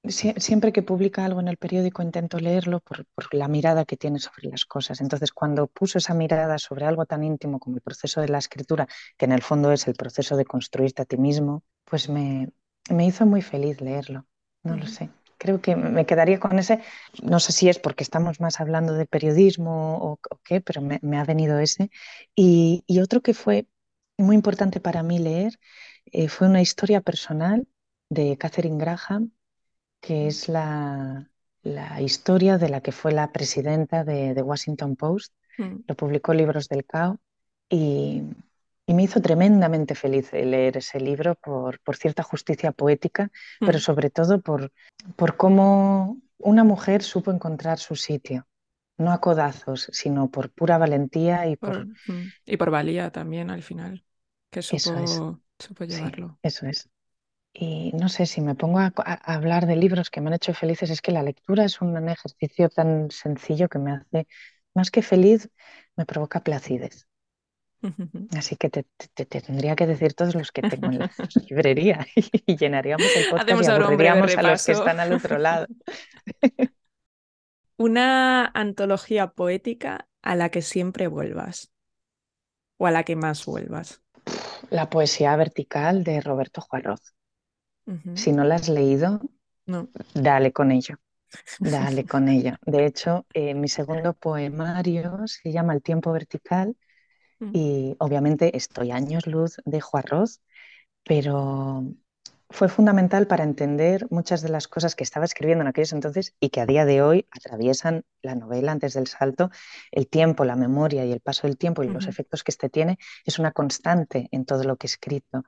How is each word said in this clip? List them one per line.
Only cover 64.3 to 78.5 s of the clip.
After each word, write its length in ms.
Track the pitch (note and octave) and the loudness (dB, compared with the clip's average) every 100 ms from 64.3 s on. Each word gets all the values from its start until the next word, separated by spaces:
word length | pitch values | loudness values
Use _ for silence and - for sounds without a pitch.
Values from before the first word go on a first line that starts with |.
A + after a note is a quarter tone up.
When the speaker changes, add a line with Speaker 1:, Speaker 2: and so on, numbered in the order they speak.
| - - _ _ | -10 -20 _ _
Speaker 1:
más 160 | F#3 F#3 | -2 0
que 100 | - | 0
feliz, 480 | G#3 F#3 F#3+ A3 - _ _ - _ - | 4 6 8 6 4 _ _ -20 _ -8
me 100 | D#3+ | -6
provoca 360 | D3+ D3+ E3+ | -6 -6 -4
placidez. 640 | - C#3+ - B2+ B2 - _ _ _ _ _ _ _ _ | -2 -4 -4 -6 -6 -14 _ _ _ _ _ _ _ _
Speaker 2:
<laughs> 480 | G3+ F3 E3+ F3 G#3 D#3 | -10 -8 -10 -12 -10 -8
Speaker 1:
Así 180 | - - | -6 -4
que 120 | D3 | -4
te, 140 | - - - - | -4 -10 -14 -16
te, 120 | - C3+ | -12 -10
te 140 | C#3+ | -10
tendría 360 | - C3+ C#3+ D#3 | -6 -4 -2 0
que 100 | E3 | 0
decir 280 | D3 D#3 | 2 0
todos 200 | - F3 | 0 -2
los 160 | E3+ D3+ | -2 -4
que 120 | - | -4
tengo 260 | G3+ C#3 - | -4 -2 -2
en 80 | B2+ | -2
la 80 | F#3 | -4
Speaker 2:
<laughs> 260 | - F3+ | -6 -4
Speaker 1:
<laughs> 140 | - - | -2 0
librería 580 | C#3 C#3+ C3 F#3 D#3 D3+ - - A3 - | 2 2 4 2 0 0 0 0 0 0
y 100 | E3 | 2
llenaríamos 580 | D3 C#3 C#3 D3+ B4 A#4+ | 2 0 -2 0 2 4
el 100 | G4+ | 2
podcast 360 | - A3+ A3+ | 2 2 4
y 20 | |
Speaker 2:
Hacemos 40 | - | 6
ahora 200 | - - | 6 4
un 80 | D3 | 6
breve 240 | E3 F#3 | 6 6
Speaker 1:
aburriríamos 160 | F#3+ F3+ | 6 4
a 60 | |
los 200 | F3 D#3+ | 4 4
que 100 | - | 2
Speaker 2:
repaso. 0 | |
Speaker 1:
están 260 | G#3 E3+ E3 | 2 2 0
al 120 | F3 | 0
otro 260 | F3+ - D3 | 0 -2 0
lado. 300 | D#3 E3 D#3+ - - - - - - | 0 0 -4 -10 -18 -18 -20 -18 -16
Speaker 2:
<laughs> 1500 | - C4 - B3+ - _ _ _ _ _ _ _ _ _ - | 0 0 2 -2 -4 _ _ _ _ _ _ _ _ _ -2
Una 680 | A3+ A3+ B3+ C4 C4 B3+ | 2 4 4 4 4 2
antología 800 | A#3+ | 0